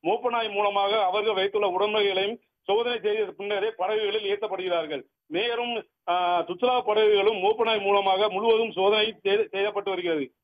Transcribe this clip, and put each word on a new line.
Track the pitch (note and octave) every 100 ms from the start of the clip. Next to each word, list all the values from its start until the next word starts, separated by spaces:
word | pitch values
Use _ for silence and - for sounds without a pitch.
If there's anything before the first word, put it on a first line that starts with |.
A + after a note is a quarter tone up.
மோப்ப | D#3+ A3+ B3
நாய் | A#3 A3
மூலமாக | G3+ G#3 G3+ G3+ A3
அவர்கள் | F#3+ G3+ G#3+
வைத்துள்ள | G3 G3 G#3 G3+
உடமைகளையும் | F3+ G#3 G#3+ G3+ F#3 G3 A#3+ _ _
சோதனை | - G3+ A#3+ A#3+
செய்த | G3+ G#3+ G3
பின்னரே | F3 G3+ G3+ G#3+
படகுகளில் | A3 F#3 G#3+ G#3 G#3+ G3+
ஏற்றப்படுகிறார்கள். | G3+ G#3 G3 F#3 E3+ D#3 C#3+ - _ _
மேலும், | D#3+ A#3 A#3 A#3+ A#3 - _ -
ஆ, | F3 F3+ F3
சுற்றுலா | E3+ F3 B3 B3
படகுகளும் | A3 G#3 G#3+ G3+ G3 G#3+
மோப்ப | F#3+ A3
நாய் | A3+ A3
மூலமாக | G3 G3+ F#3+ F#3+ G#3
முழுவதும் | F#3 A#3 A3+ A3+
சோதனை | E3+ F#3+ G#3+ G#3+ A3
செய்த-, | G3 G3+ A3
செய்யப்பட்டு | G3 G3+ G3+ G3+
வருகிறது. | F#3 F3 D#3+ C3 _